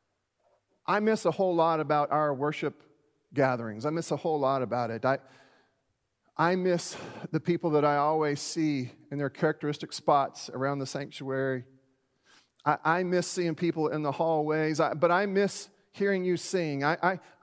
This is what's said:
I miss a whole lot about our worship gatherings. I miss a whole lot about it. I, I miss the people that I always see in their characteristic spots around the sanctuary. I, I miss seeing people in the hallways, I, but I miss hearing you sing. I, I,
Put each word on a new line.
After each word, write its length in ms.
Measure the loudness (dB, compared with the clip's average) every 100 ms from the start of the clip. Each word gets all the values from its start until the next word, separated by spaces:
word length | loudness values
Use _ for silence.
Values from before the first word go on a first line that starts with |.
| _ _ _ _ _ _ _ _ -2
I 140 | 2
miss 260 | 2 2 2
a 60 |
whole 240 | 2 2 4
lot 240 | 2 2
about 320 | 2 2 2
our 220 | 2 0
worship 480 | 0 -2 -2 -4 -6 -16 _ _ _ _
gatherings. 520 | 0 2 2 -4 -6 -4
I 60 |
miss 180 | -4 -4
a 60 | -4
whole 240 | -2 0
lot 240 | 0 0
about 260 | 0 -2 -2
it. 160 | -2 0
I, 140 | 0 -4 -20 -20 _ _ _ _ _ _ _ _ 0
I 200 | 2 2
miss 420 | 2 0 -2 -10 -14 -14 -6
the 80 | -4
people 300 | -2 -2 2
that 140 | 2 4
I 120 | 2
always 420 | 2 2 0 -2
see 520 | -4 -2 -2 -2 -6 -12 _
in 80 | -6
their 100 | -4
characteristic 640 | 0 0 0 -4 -6 -8
spots 560 | -4 2 4 2 -4 -12
around 280 | -4 -2 -2
the 80 | -6
sanctuary. 760 | -8 -10 -10 -6 -2 -2 -2 -6 _ _ _ _ _ _ -20 _ _ 0
I, 120 | 0
I 200 | 2 2
miss 240 | 2 0 0
seeing 260 | -2 -2
people 360 | 0 -2 0 -2
in 120 | 0
the 100 | -2
hallways, 680 | 0 0 2 2 0 0 2
I, 160 | 0 2
but 160 | 2
I 160 | 4 2
miss 420 | 2 0 -2 -12 _ _
hearing 340 | -4 0 0 0
you 120 | -2
sing. 460 | -2 -2 -2 0
I, 140 | 0 2
I, 160 | 0 -2 -8 _